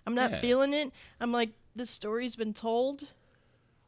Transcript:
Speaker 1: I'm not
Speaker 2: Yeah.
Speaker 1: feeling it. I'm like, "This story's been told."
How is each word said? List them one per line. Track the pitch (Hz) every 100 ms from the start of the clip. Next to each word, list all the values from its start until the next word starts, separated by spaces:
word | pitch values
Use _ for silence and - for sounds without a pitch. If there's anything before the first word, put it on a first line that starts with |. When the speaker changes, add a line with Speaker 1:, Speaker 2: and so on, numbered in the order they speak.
| -
Speaker 1:
I'm | 247
not | 247
Speaker 2:
Yeah. | -
Speaker 1:
feeling | 240 254 277
it. | 294 277 - - -
I'm | 240
like, | 240 226 - _ 214
"This | 240
story's | - 208 226 247 226
been | 214
told." | 208 226 233 262 277 285 - _ _ _ _ _ _